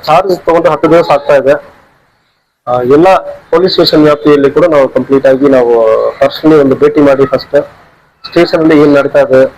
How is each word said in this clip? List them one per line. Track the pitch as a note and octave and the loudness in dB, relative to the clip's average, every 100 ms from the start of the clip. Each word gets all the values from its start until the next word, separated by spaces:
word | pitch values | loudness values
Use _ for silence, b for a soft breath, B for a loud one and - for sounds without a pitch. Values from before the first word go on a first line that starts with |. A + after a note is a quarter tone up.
| - | 0
ಚಾರ್ಜ್ | D#3+ G3 F3 | -2 -2 -4
ತಗೊಂಡು | - E3 E3 | -2 -2 -2
ಹತ್ತು | D3+ D#3+ | -2 0
ದಿವಸ | E3+ D#3+ | 0 0
ಆಗ್ತಾ | D3 - C#3+ | -2 0 0
ಇದೆ. | C3 D3 - _ _ _ _ _ _ _ _ _ - | 0 -2 -6 _ _ _ _ _ _ _ _ _ -6
ಆ, | B2 | -4
ಎಲ್ಲ | B2 C#3+ F#3 F3+ | 0 2 2 0
ಪೊಲೀಸ್ | - - _ E3 F#3 | -4 -18 _ -2 -2
ಸ್ಟೇಷನ್ | - E3 D#3 | -2 0 2
ವ್ಯಾಪ್ತಿಯಲ್ಲಿ | D3+ D3 D3+ D3 C#3 | 2 0 0 2 2
ಕೂಡ | C#3 E3+ | 0 0
ನಾವು | D3 C3 | 0 0
ಕಂಪ್ಲೀಟ್ | C3 B2+ C#3 C3+ | -2 -2 0 0
ಆಗಿ | C3+ C#3 | 0 0
ನಾವು | C3 A#2+ A#2 A2+ A2 A2 - | 0 0 0 0 0 -4 -2
personally | C#3 - D#3 D#3 | -4 -2 0 2
ಒಂದು | C3+ C3 | 2 0
ಭೇಟಿ | D3 D3 | 0 2
ಮಾಡಿ | C#3+ C3+ C#3 | 0 0 -2
ಫಸ್ಟ್ | C3+ - C#3+ - - _ _ _ _ - | -4 -2 -4 -4 -18 _ _ _ _ -6
ಸ್ಟೇಷನ್ | E3+ E3+ E3+ | -2 0 0
ಅಲ್ಲಿ | D#3+ D#3 | 0 2
ಏನ್ | D3 | 2
ನಡೀತಾ | C#3+ C#3 D3 | 2 0 -2
ಇದೆ | C3+ C3 C3 | 0 2 0